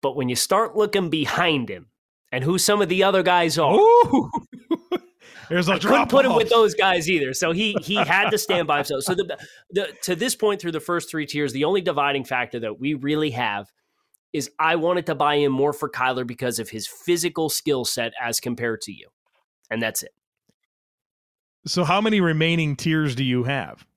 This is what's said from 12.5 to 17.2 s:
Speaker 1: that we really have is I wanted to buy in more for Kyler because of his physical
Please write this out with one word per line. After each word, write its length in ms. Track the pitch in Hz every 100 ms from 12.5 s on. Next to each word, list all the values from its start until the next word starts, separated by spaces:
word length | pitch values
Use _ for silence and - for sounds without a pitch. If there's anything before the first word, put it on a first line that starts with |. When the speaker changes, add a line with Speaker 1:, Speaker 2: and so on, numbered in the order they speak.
| 123
Speaker 1:
that 180 | 113 104
we 140 | 135 151
really 340 | 139 151 156
have 360 | 120 117 101 101 _ _ _ _ _ _
is 160 | 156 127 _
I 160 | 160 170
wanted 300 | 165 180 170
to 100 | 147
buy 200 | 147 147
in 160 | 143
more 200 | 131 143
for 180 | 143 151
Kyler 380 | - 127 127 120
because 320 | 120 127 120
of 100 | 110
his 180 | 110 101
physical 600 | - - 175